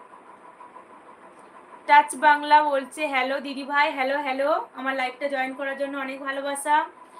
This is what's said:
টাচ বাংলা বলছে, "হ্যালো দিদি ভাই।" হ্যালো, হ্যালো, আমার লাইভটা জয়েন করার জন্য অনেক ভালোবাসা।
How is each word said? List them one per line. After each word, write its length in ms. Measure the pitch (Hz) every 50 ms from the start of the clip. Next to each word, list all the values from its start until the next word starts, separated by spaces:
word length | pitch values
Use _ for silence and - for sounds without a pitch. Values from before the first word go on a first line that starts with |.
| - - - - - - - - - - - - - - - - - - - - - - - - - - - - - - - - - - - - -
টাচ 280 | - 285 294 294 294 -
বাংলা 480 | 254 302 302 294 294 294 294 294 302 302
বলছে, 440 | 294 277 269 269 254 - 311 302
"হ্যালো 320 | 294 277 262 254 262 269 294
দিদি 240 | 240 285 269 262 277
ভাই।" 280 | 254 285 285 294 311
হ্যালো, 260 | 285 277 262 269 277
হ্যালো, 500 | 294 294 269 262 269 277 294 330 359 - - -
আমার 200 | 262 262 269 269
লাইভটা 320 | 269 254 247 247 - 285
জয়েন 260 | 277 277 262 262 269 269
করার 240 | 269 277 269 269
জন্য 200 | 277 277 269 277
অনেক 260 | 277 269 262 269 269 277
ভালোবাসা। 600 | 277 269 277 269 285 277 269 - 302 294 311 320 - - - - - -